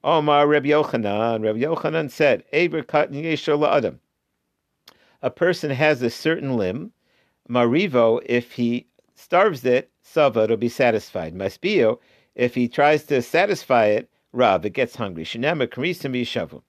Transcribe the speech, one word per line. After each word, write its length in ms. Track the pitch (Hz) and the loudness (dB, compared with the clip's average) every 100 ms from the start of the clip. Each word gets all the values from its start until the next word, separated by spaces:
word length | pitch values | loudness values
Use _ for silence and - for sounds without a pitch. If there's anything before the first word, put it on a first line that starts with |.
Omar 420 | 139 160 147 147 147 | 2 0 4 4 4
Reb 180 | 147 139 | 2 2
Yochanan, 760 | 147 147 120 104 104 113 113 | 0 0 -4 -2 -2 0 0
Reb 140 | 107 110 | -2 -2
Yochanan 560 | 143 165 151 160 151 | -4 -4 -4 -4 -6
said, 320 | - 147 127 - | 0 2 2 -2
"Eber 320 | 147 175 156 | -2 -2 -4
Katan 380 | - 151 151 143 | -2 -2 -2 -4
Yesher 360 | 160 151 - 147 | -6 -6 -2 0
La'adam." 420 | 151 151 104 65 _ _ _ _ _ _ _ _ _ _ _ _ | 2 2 0 -8 _ _ _ _ _ _ _ _ _ _ _ _
A 80 | 131 | -8
person 400 | - 175 170 151 | 0 0 0 -4
has 300 | 131 151 139 | 0 2 2
a 80 | 120 | -2
certain 480 | - 156 165 135 123 | -2 -2 -2 -2 -2
limb, 340 | 92 113 196 _ _ _ _ _ - | -2 -4 -12 _ _ _ _ _ -2
Marivo, 720 | 120 120 139 202 127 117 117 - | 2 2 2 2 2 4 2 0
if 260 | 120 120 | -2 -2
he 340 | - 120 120 _ _ _ _ | -4 -2 -2 _ _ _ _
starves 480 | - 175 208 139 | 0 2 2 0
it, 260 | 127 123 - _ | 0 0 -2 _
Sava, 420 | _ - 143 113 | _ 2 2 2
it'll 140 | 107 113 | 0 0
be 100 | 117 | -2
satisfied. 680 | - 123 110 - 95 82 | 0 0 0 -4 -10 -10
Maspio, 680 | 90 95 - 185 202 110 120 _ _ _ - | -8 -8 -6 -2 2 2 0 _ _ _ -4
if 200 | 120 127 | -2 0
he 120 | 120 | -2
tries 360 | 135 143 151 - | 2 2 2 0
to 160 | 135 | -4
satisfy 640 | 120 165 202 180 - 123 107 | 0 0 0 -2 0 2 4
it, 240 | 104 - _ _ | 2 -4 _ _
Rav, 320 | 120 117 92 98 | 0 2 2 -2
it 80 | |
gets 220 | 92 120 - | -4 -4 -4
hungry. 280 | 104 82 | -10 -8
Shenema 440 | 80 113 135 165 120 | -12 -4 -4 -2 -4
Karisim 460 | - 160 170 143 | -4 -6 -6 -6
Yishavu. 480 | 127 120 117 80 - | -6 -4 -6 -8 -12